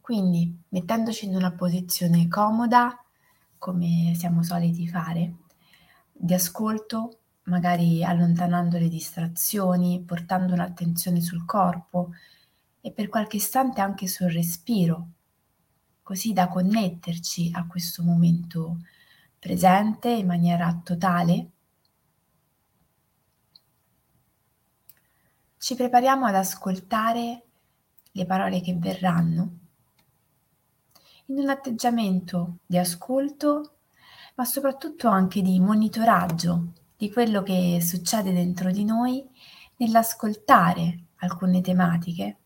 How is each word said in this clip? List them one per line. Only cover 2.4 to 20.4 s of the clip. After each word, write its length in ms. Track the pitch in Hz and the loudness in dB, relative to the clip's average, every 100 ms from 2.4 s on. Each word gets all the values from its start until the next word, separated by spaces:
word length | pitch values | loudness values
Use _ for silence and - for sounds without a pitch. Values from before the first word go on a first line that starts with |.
| 208 220 233 240 240 - _ _ _ _ _ _ | 2 2 4 4 2 -4 _ _ _ _ _ _
come 560 | - 180 175 170 170 | -6 -2 0 2 2
siamo 280 | 170 175 170 | 0 0 0
soliti 460 | 170 175 170 170 170 | 0 0 0 0 -4
fare, 460 | 180 165 170 170 - _ _ _ _ _ _ _ - | -6 -6 -4 -4 -6 _ _ _ _ _ _ _ -8
di 140 | 170 | 0
ascolto, 880 | 180 180 - 220 214 - 226 233 - _ _ | 0 0 -4 -4 -4 -4 -8 -8 -12 _ _
magari 580 | - 180 175 175 170 165 | -2 0 2 2 2 2
allontanando 760 | 170 170 175 170 175 175 175 170 | 2 2 4 4 2 0 0 0
le 100 | 165 | 0
distrazioni, 1120 | 165 - - 165 170 - 208 185 180 180 180 | -2 -10 -6 -6 -4 -4 0 0 2 2 0
portando 520 | - 170 - 185 185 | -4 -8 -2 -2 0
un'attenzione 680 | 175 175 - 170 170 185 175 | 0 -2 -4 -2 -2 0 0
sul 240 | 170 170 | 0 -6
corpo 680 | 170 208 185 175 - 180 180 175 - _ _ _ _ _ | -4 0 0 0 -4 -4 -4 -10 -20 _ _ _ _ _
e 100 | 226 | -16
per 200 | - 208 | -8 -4
qualche 260 | 226 214 208 | -4 -2 -4
istante 460 | - 262 262 233 | -2 0 0 0
anche 240 | 196 190 185 | -4 -4 -6
sul 240 | - 180 | -2 -2
respiro, 800 | 165 170 170 - 226 170 165 - - _ _ _ _ _ _ _ _ | 0 -2 -6 -2 2 2 0 -6 -18 _ _ _ _ _ _ _ _
così 300 | - 185 226 | -10 -6 -2
da 160 | 185 180 | 0 0
connetterci 1000 | 185 180 220 196 175 - 170 - - 170 | 2 2 2 0 -4 -8 -8 -8 -4 -4
a 140 | 175 170 | -2 -6
questo 360 | 175 170 - | -6 -8 -2
momento 760 | 170 170 170 170 - 165 165 170 - _ _ _ _ _ | 2 4 4 4 0 -6 -6 -8 -10 _ _ _ _ _
presente 680 | 175 180 185 190 214 214 240 | -6 2 4 4 2 -2 -2
in 180 | 233 185 | 0 0
maniera 540 | 175 | 2